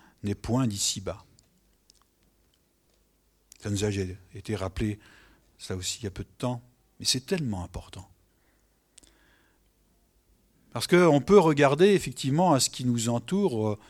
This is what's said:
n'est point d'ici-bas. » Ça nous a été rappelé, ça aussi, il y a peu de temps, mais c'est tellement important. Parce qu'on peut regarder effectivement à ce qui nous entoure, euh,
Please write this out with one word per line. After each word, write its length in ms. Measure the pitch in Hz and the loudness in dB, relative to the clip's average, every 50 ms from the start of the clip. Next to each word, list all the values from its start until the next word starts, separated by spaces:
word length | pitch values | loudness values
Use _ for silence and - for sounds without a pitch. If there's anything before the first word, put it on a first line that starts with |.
| - _ _ _ - | -20 _ _ _ -6
n'est 120 | 101 101 | -6 -6
point 320 | - - - 117 127 135 | -6 -4 -2 0 0 0
d'ici-bas. » 580 | 117 101 98 - - - - 98 92 85 107 - _ _ _ _ _ _ _ _ _ _ _ _ _ _ _ _ _ _ _ _ _ _ _ _ _ _ _ _ _ _ _ _ _ _ _ _ _ _ _ _ _ _ _ _ _ - _ - | 0 -2 -4 -4 -4 -6 -6 -8 -10 -10 -10 -14 _ _ _ _ _ _ _ _ _ _ _ _ _ _ _ _ _ _ _ _ _ _ _ _ _ _ _ _ _ _ _ _ _ _ _ _ _ _ _ _ _ _ _ _ _ -20 _ -8
Ça 80 | 107 | -6
nous 140 | 104 98 104 | -4 -2 -2
a 60 | 104 101 101 95 92 95 - - _ - | -2 -2 -2 -4 -6 -8 -14 -18 _ -20
été 220 | 104 - - 110 | -14 -10 -8 -8
rappelé, 420 | 95 95 95 - - 117 107 104 - - - - - - _ _ _ _ _ _ | -6 -6 -8 -6 -4 -4 -4 -4 -6 -12 -20 -20 -20 -20 _ _ _ _ _ _
ça 200 | - - - 98 | -18 -12 -10 -10
aussi, 220 | 92 90 - - - | -8 -8 -8 -10 -8
il 40 | - | -10
y 20 | |
a 40 | 101 | -10
peu 140 | 92 - 98 | -10 -10 -14
de 60 | - _ - | -14 _ -8
temps, 240 | - 123 123 123 - _ _ _ _ _ _ - | -6 -6 -6 -8 -12 _ _ _ _ _ _ -8
mais 80 | 107 | -4
c'est 200 | - - 131 131 | -2 -2 -2 -4
tellement 360 | - 196 180 156 120 101 92 90 | -4 -4 -4 -4 -4 -6 -8 -8
important. 460 | 87 - 92 - - - - 90 - _ _ _ _ _ _ _ _ _ _ _ _ _ _ _ _ _ _ - _ _ _ _ _ _ _ _ _ _ _ _ _ _ _ _ _ _ _ _ _ _ _ _ _ _ _ _ _ _ _ _ _ - | -10 -12 -14 -16 -16 -18 -20 -20 -20 _ _ _ _ _ _ _ _ _ _ _ _ _ _ _ _ _ _ -20 _ _ _ _ _ _ _ _ _ _ _ _ _ _ _ _ _ _ _ _ _ _ _ _ _ _ _ _ _ _ _ _ _ -10
Parce 140 | 120 - | -8 -2
qu'on 340 | - 180 175 180 170 147 143 | 2 4 6 6 6 6 4
peut 180 | 131 - 196 208 | 4 6 6 6
regarder 520 | 170 160 151 139 143 139 139 143 180 208 | 8 6 6 4 4 4 4 4 4 4
effectivement 640 | 202 175 - 143 120 - - 135 131 156 185 180 156 | 4 2 0 -4 -8 -6 -4 -2 0 2 2 4 4
à 60 | 131 | 2
ce 100 | - - | 2 0
qui 140 | - - 127 | -4 -4 -2
nous 240 | 123 120 120 113 117 | -2 0 0 0 -2
entoure, 600 | 117 120 110 - 180 196 202 185 123 110 107 107 | -2 -4 -4 -4 -2 0 0 0 0 -2 -2 -2
euh, 100 | 104 101 - - | -4 -6 -10 -18